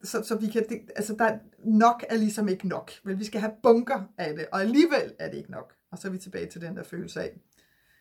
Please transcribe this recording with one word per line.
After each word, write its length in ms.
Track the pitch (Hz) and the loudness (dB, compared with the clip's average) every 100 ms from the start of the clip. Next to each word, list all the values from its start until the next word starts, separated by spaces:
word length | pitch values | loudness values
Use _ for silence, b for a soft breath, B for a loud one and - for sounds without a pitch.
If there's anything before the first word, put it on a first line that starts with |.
så, 180 | 185 220 | -8 -6
så 140 | 214 214 | -4 -2
vi 100 | 214 | -2
kan, 180 | 226 226 | -2 -2
det, 120 | 240 - - | -6 -8 -8
altså, 180 | 208 214 | -6 0
der 60 | |
er 140 | 220 214 - _ | 0 0 -10 _
nok 400 | 220 214 233 240 - | 2 6 6 4 0
er 80 | 226 | 0
ligesom 320 | 214 220 208 | 0 0 -2
ikke 200 | 190 185 | -2 -4
nok. 220 | - - - | -6 -10 -12
Vel, 140 | 196 190 | -8 -6
vi 60 | |
skal 160 | 208 214 | -6 -4
have 120 | 220 - | -6 4
bunker 400 | 247 233 240 240 190 - | 6 6 4 -4 -6 -8
af 160 | 160 | -6
det, 120 | 160 156 | -6 -6
og 80 | 190 | -2
alligevel 540 | 202 277 339 254 214 - | 4 6 6 4 0 -6
er 120 | 160 | -10
det 60 | 143 | -10
ikke 140 | - | -12
nok. 240 | - - _ _ | -14 -14 _ _
Og 80 | 175 | -12
så 100 | 196 | -8
er 40 | |
vi 60 | 185 | -8
tilbage 280 | 190 175 170 | -8 -8 -8
til 140 | 175 | -10
den 160 | 170 175 | -12 -10
der 60 | |
følelse 380 | 165 175 170 170 | -10 -10 -8 -8
af, 200 | - - _ _ b b b b | -8 -10 _ _ b b b b